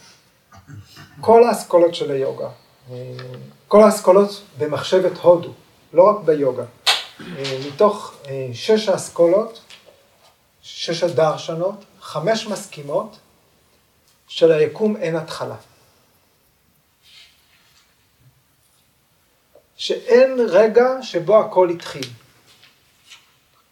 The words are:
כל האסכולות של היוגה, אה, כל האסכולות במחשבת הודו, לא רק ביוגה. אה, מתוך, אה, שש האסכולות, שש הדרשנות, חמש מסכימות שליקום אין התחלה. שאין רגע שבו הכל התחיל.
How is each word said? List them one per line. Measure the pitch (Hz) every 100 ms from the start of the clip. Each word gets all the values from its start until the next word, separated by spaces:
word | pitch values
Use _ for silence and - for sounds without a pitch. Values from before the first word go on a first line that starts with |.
| - _ _ _ _ - - 147 - - - -
כל | 151 233
האסכולות | 240 208 - 175 170 -
של | 151
היוגה, | 139 131 - - - _ _ 127
אה, | 123 127 127 127 127 - - -
כל | 202
האסכולות | 214 208 - 185 202 - - -
במחשבת | 147 143 - 185 - -
הודו, | 165 175 - - _ _ _
לא | 151
רק | 185 165 156
ביוגה. | 151 139 123 117 - - - - -
אה, | - 165 135 131 143
מתוך, | 143 208 208 - - -
אה, | 135 131
שש | 117 - 220 214
האסכולות, | 175 - - 170 190 226 - - - _ _ _ _ _ _ _ _
שש | - - - 165
הדרשנות, | 175 131 160 143 - 165 180 208 - _
חמש | - 151 165 220 220
מסכימות | 185 - - 143 165 226 - _ _ _ _ _ _ _ _ _ _ -
שליקום | - 165 160 151 - 214 214
אין | 170 165
התחלה. | 156 - 123 117 _ _ _ _ _ _ _ _ _ _ _ _ _ _ _ - - _ _ _ _ _ _ _ _ _ 120 _ _ _ _ _ _ _ _ _ _ _ _ _ _ -
שאין | - 185 - 233 262 262 226
רגע | 175 220 214 247 262
שבו | 254 180 156 214
הכל | 185 - 180
התחיל. | 170 - 151 131 - _ _ _ _ _ _ _ _ _ - _ _ _ _ _